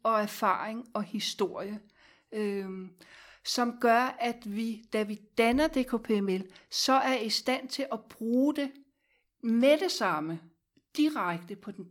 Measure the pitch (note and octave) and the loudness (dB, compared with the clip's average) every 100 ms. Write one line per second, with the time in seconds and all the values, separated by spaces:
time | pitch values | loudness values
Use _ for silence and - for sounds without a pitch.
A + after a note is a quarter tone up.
0 | A#3 A3 G#3 - G#3 F3 F#3+ A3+ - A3 | 0 2 0 0 0 0 -2 -8 -8 -6
1 | G3+ G#3 - - F#3+ - G3 G#3 - _ | -6 -4 -6 -2 -4 -4 -8 -10 -14 _
2 | _ _ _ G#3+ G#3 G3+ F#3+ F#3+ F#3 - | _ _ _ -6 -4 -4 -6 -10 -12 -18
3 | - - - - - - A#3+ A#3+ A#3+ A3+ | -20 -20 -20 -14 -6 -2 -2 2 4 4
4 | B3+ - A#3+ A#3 G#3 G3+ A3+ A3 - A3 | 2 -2 -4 -4 -8 -6 -4 -6 -6 -4
5 | G#3 G#3 - - A3+ B3+ D#4+ C#4 B3+ A#3 | -4 -6 -4 2 4 4 2 2 0 -2
6 | A#3 G#3 G3 F#3 F#3 - _ - - C4+ | 0 0 2 0 -4 -14 _ -4 2 2
7 | C4 C4 G#3+ - - B3+ C4 - C4+ A3 | 2 0 0 -2 0 -2 -4 -6 -6 -6
8 | - - A3+ A#3+ C#4+ D4 C#4 - _ _ | -10 -8 0 2 4 2 -4 -6 _ _
9 | _ _ _ _ A#3 A3+ C4+ D4+ F#4+ - | _ _ _ _ 0 4 6 6 4 0
10 | G3+ D#3 D#3 E3 - _ _ _ _ - | 0 0 -2 -6 -10 _ _ _ _ 0
11 | D4+ D4 F3+ E3+ F3 G3 - G3+ F3+ | 0 2 -2 -4 -8 -12 -12 -12 -8